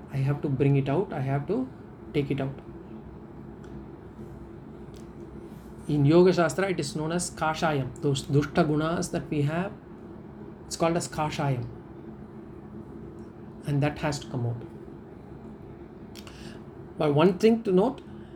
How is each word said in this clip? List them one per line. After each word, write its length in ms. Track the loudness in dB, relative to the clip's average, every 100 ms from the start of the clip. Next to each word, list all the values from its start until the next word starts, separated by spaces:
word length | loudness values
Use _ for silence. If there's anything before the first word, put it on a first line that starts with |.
| -4
I 60 | 0
have 240 | 2 2
to 60 | 2
bring 280 | 4 6 6
it 140 | 4
out, 200 | 2 0
I 60 | -2
have 260 | 0 0 2
to 200 | 0 0 -6 -16 -16 -4
take 180 | -2 0
it 120 | 0
out. 160 | -2 -4 -12 -14 -14 -14 -14 -14 -14 -14 -14 -14 -14 -12 -12 -14 -16 -14 -14 -14 -14 -14 -14 -14 -14 -14 -16 -14 -14 -14 -14 -14 -16 -10 0
In 160 | 4
Yoga 280 | 8 10 10
Shastra, 360 | 8 4 4 0
it 120 | 0
is 140 | -2
known 180 | -2 0
as 180 | 0 -2
Kashayam. 720 | 0 0 2 2 2 0 -2
Those 200 | 0 0
dushta 420 | 2 2 4 4 4
gunas 440 | 4 2 0 0
that 180 | -2 -2
we 120 | 0
have, 300 | 2 2 -2 -6 -14 -16 -14 -14 -16 -14 -14 -14 -10
it's 100 | 0
called 200 | 2 4
as 120 | 0
Kashayam. 580 | 0 0 2 2 2 -2 -8 -14 -14 -14 -14 -14 -14 -14 -14 -14 -14 -14 -14 -14 -14 -16 -16 -16 -10 0
And 160 | 2
that 160 | 2 2
has 200 | -2 -2
to 80 | -4
come 180 | -4 -2
out. 160 | -4 -8 -14 -14 -14 -16 -16 -16 -14 -14 -14 -16 -16 -16 -16 -16 -14 -14 -14 -14 -14 -14 -14 -10 0
But 160 | 4
one 240 | 8 8 8
thing 240 | 6 6
to 80 | 6
note, 300 | 4 4 2 -8 -14 -14